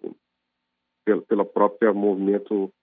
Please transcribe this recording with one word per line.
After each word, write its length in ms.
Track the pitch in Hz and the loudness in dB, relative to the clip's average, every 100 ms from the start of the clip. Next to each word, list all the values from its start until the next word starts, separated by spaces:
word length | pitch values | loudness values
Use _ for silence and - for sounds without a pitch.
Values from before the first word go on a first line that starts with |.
| - - _ _ _ _ _ _ _ _ - | -16 -16 _ _ _ _ _ _ _ _ -2
pelo, 160 | 95 | -2
pela 220 | - 104 98 | 0 -2 -2
própria 440 | - 101 - 113 | 0 0 2 0
movimento 760 | 101 104 95 98 101 101 104 95 _ | 2 0 0 0 -2 -2 -4 -4 _